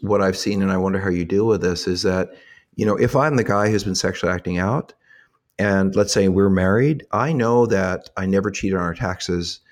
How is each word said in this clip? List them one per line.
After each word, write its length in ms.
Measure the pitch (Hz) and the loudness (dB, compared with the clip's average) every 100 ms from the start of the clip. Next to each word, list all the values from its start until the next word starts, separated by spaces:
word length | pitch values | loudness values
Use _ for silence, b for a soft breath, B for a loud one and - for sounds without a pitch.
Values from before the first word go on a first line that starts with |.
what 180 | 98 101 | -2 0
I've 160 | 95 95 | 0 0
seen, 240 | 107 98 | -2 -2
and 100 | 95 | 0
I 60 | 95 | 0
wonder 220 | 95 95 | 0 -2
how 100 | 98 | -2
you 160 | 90 85 | -2 0
deal 220 | 98 113 | 0 2
with 140 | 101 | 2
this, 260 | 90 85 92 | 0 -2 -4
is 160 | 90 | -2
that, 260 | 95 92 90 b b b b - | 0 -2 -4 b b b b -4
you 100 | 107 | 0
know, 100 | 101 | 2
if 200 | 120 131 | 2 2
I'm 220 | 151 135 | 2 0
the 60 | |
guy 280 | 107 101 107 | 0 0 0
who's 120 | 104 | 0
been 120 | 101 92 | -2 -4
sexually 360 | 98 - 87 | -4 -2 -2
acting 280 | 90 90 90 | -2 -4 -2
out, 340 | 95 139 - _ b b b b _ - | -2 -2 -6 _ b b b b _ -4
and 380 | 101 98 98 98 | 0 2 2 2
let's 180 | 98 | 2
say 140 | 110 95 | 2 2
we're 220 | 92 98 | 4 4
married, 580 | 92 92 107 143 143 - | 4 2 2 2 0 -4
I 220 | 104 139 | -2 0
know 320 | 147 117 120 117 | 0 2 2 4
that 460 | 98 92 92 - - | 2 0 -4 -8 -6
I 100 | 95 | 0
never 240 | 98 104 | 0 0
cheat 240 | - 101 92 | -4 -2 -2
on 60 | |
our 120 | 87 | -2
taxes. 680 | 82 98 92 - 87 85 - _ | -4 -6 -6 -4 -4 -4 -10 _